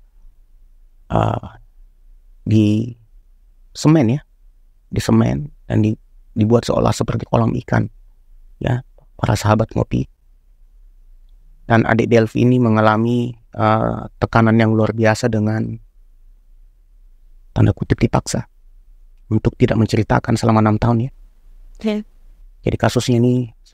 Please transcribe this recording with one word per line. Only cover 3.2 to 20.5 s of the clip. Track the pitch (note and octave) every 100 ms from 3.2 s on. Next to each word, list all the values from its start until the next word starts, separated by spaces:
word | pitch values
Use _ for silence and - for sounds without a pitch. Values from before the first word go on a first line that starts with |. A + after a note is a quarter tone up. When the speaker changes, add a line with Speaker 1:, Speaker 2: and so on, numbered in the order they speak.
| - - _ _ - -
Speaker 1:
semen, | D3 D#3+ A2 C#3+
ya, | - _ - _ _ _ _
di | A2+
semen | - A2+ A#2 C#3 D3 - -
dan | A2
di-, | G#2+ A2 _ - -
dibuat | - G#2+ A#2
seolah | - - A#2 -
seperti | A#2 A#2 -
kolam | A#2 A2+ - -
ikan, | A#2 A2 - - - - - - -
ya, | C3+ B2 - - - -
para | - G#2+
sahabat | G2+ G#2+ A2 A2+
ngopi. | G#2+ A#2+ C3+ _ _ _ _ _ - - - - - - - - - - -
Dan | A2+
adik | - A2+ A2+
Delvi | A#2 A2 A#2+ A#2+
ini | B2+
mengalami, | A#2 G#2+ A2 G#2+ A#2 A#2+ A#2+ A#2+
eh, | _ - A2 A2 A#2 A2+ - -
tekanan | - A#2 A2+ A2+
yang | A2
luar | A2 G#2+ A2
biasa | A2 G#2+ B2
dengan | A2 G#2+ A2 A2+ A2+ - - - - - - - - - _ _ - - - - - -
tanda | - G#2+ -
kutip | - -
dipaksa | A2+ C3 - - - _ - - - - - - -
untuk | G#2+ - -
tidak | B2 A2+
menceritakan | G#2+ G#2+ G#2 A#2+ - A#2
selama | A#2